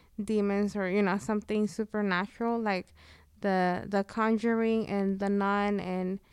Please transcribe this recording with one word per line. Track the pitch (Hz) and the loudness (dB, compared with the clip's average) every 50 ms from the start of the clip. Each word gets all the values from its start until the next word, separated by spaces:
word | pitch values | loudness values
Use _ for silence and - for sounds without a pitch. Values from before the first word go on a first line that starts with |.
| - - - - | -20 -16 -10 -8
demons | 202 208 220 208 202 202 202 202 208 202 202 | -4 0 0 2 2 2 2 2 0 0 0
or, | 208 190 180 | -2 -2 0
you | 185 208 | 2 2
know, | 202 180 185 196 | 2 2 2 0
something | - - 214 208 - - 214 214 214 | -2 -2 -4 -2 -2 -2 -2 0 0
supernatural. | 202 - - 214 - - 214 208 196 180 175 196 - - - 233 233 233 233 | -2 -2 -4 -6 -4 -2 -2 0 0 0 0 -2 -4 -6 -4 -2 -2 -2 -2
Like, | 220 208 190 180 - - - - - - - - - - _ - | 0 0 -2 -2 -4 -8 -18 -20 -20 -20 -20 -20 -20 -20 _ -4
the, | - 202 190 185 180 180 180 - - | -2 0 2 2 2 2 0 -2 -4
the | - 202 196 196 | -2 0 0 0
Conjuring | - - 233 220 220 226 208 226 233 226 226 226 226 226 226 214 - | 0 -2 0 2 2 2 2 2 0 2 2 2 2 2 0 0 0
and | 202 196 196 196 196 196 | -2 0 0 0 0 0
The | 202 196 | 0 0
Nun | 202 202 196 196 202 202 202 208 208 196 | 0 2 2 2 2 2 0 0 0 -2
and | 180 185 185 185 185 185 196 196 - _ | -2 -4 -4 -4 -2 -4 -4 -6 -10 _